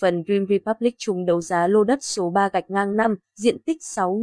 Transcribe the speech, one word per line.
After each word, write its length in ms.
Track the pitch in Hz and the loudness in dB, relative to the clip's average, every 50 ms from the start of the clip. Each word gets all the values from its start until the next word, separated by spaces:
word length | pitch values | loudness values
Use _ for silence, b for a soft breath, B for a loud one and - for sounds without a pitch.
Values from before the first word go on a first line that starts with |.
phần 220 | - 185 175 175 160 196 | 0 0 0 0 -2 0
Dream 180 | 202 202 196 185 | 0 0 2 2
Republic 460 | 202 196 - 214 220 220 226 240 240 _ | 0 0 0 -2 -4 0 0 -2 -2 _
trúng 280 | - - 190 180 180 | -6 -4 -4 -2 0
đấu 160 | 180 170 170 | 0 0 0
giá 260 | 170 - 185 170 170 180 | 0 -2 0 0 2 4
lô 160 | 202 214 208 | 4 4 4
đất 160 | 202 269 277 | 4 2 0
số 280 | - - - 214 185 175 | -2 -8 -6 -4 -2 0
ba 200 | 170 190 196 196 - | 2 2 0 2 0
gạch 160 | 185 - - | -4 -4 -2
ngang 280 | 190 196 202 202 202 214 | -4 -2 -2 0 0 0
năm, 180 | 220 226 208 185 _ _ _ | 0 0 0 -2 _ _ _
diện 220 | - 208 240 - - - | -2 0 0 0 0 -4
tích 120 | - 320 320 | -6 -6 -6
sáu 320 | - - - 226 190 180 190 214 | -6 -10 -4 -4 -2 -2 0 -2